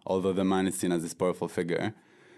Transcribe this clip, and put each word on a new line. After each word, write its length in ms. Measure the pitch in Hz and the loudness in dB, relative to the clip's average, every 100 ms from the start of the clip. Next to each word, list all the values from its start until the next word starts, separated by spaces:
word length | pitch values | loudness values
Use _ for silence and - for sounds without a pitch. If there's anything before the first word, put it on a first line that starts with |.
| - | -2
Although 280 | 95 95 | 0 2
the 100 | 92 | 2
man 240 | 95 95 95 | 2 2 2
is 100 | 87 | 0
seen 140 | 85 | 0
as 100 | 82 | 0
this 120 | 82 | -2
powerful 340 | - 92 87 87 | -2 0 0 -4
figure, 460 | - 85 85 101 - _ - - | -4 -2 -2 -2 -6 _ -20 -20